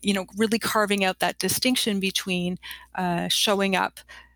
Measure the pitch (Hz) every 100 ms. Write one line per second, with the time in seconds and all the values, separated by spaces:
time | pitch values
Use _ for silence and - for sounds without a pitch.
0 | 196 196 185 190 220 220 - 220 208 202
1 | 190 185 180 - 190 - 254 254 - 196
2 | 185 - - 180 175 180 - - - -
3 | 180 175 180 - - 202 196 185 - -
4 | - - -